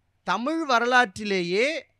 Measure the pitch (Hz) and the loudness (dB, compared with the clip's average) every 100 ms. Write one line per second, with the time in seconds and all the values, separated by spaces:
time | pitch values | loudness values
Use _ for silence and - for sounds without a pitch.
0 | _ _ - 185 254 330 302 233 240 254 | _ _ -4 -2 -2 -4 0 0 4 2
1 | 240 208 214 190 175 190 269 311 - | 2 -2 -4 -2 -2 0 0 -2 -12